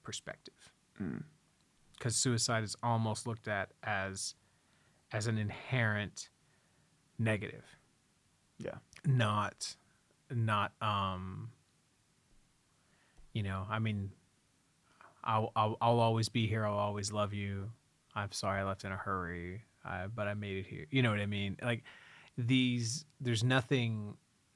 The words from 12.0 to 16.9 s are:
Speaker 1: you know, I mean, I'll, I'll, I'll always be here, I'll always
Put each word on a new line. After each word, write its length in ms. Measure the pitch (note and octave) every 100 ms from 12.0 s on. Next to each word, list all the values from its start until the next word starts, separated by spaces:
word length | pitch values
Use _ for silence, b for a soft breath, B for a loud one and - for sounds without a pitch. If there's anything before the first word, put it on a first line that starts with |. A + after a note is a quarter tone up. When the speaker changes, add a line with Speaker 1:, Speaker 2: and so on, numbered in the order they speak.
| _ _ _ - _ _ _ _ b b b b -
Speaker 1:
you 120 | A2+
know, 220 | G2 F#2+ G2
I 100 | A2
mean, 320 | A2 G#2 G2 - _ _ _ _ _ _ B B B _
I'll, 280 | - A2 A2 -
I'll, 220 | A2 -
I'll 200 | A#2 A#2+
always 300 | A2+ A2+ G#2+
be 160 | A#2+ G#2+
here, 180 | A2+ G#2
I'll 120 | G#2
always 340 | G#2